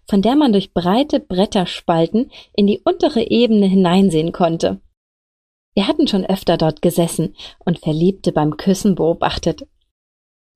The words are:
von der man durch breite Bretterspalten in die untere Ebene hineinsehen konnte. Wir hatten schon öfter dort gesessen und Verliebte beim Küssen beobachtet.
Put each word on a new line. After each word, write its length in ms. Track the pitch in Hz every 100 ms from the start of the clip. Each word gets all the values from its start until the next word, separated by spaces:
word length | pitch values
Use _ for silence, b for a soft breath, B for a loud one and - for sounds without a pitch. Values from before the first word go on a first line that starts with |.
| -
von 140 | 202
der 160 | 208 285
man 160 | 285
durch 220 | 202 185
breite 440 | - 175 214 294 277
Bretterspalten 1120 | - 180 214 208 175 - - 165 165 214 269 B B
in 140 | - 202
die 160 | 214
untere 380 | - 370 302 226
Ebene 440 | - 226 240 214 196
hineinsehen 680 | 196 180 185 196 160 165
konnte. 480 | - 170 165 185 190 - _ _ _ _ _ _ _ _
Wir 140 | - 202
hatten 200 | 320 277
schon 180 | 196 180
öfter 320 | 190 - 165
dort 240 | 160 -
gesessen 520 | 175 170 170 - 160 B B B
und 140 | - 160
Verliebte 540 | - 156 175 190 180
beim 240 | 160 151 151
Küssen 360 | - 190 208
beobachtet. 720 | 165 160 170 - - 170 160 - _ _ _ _ _ _ _ _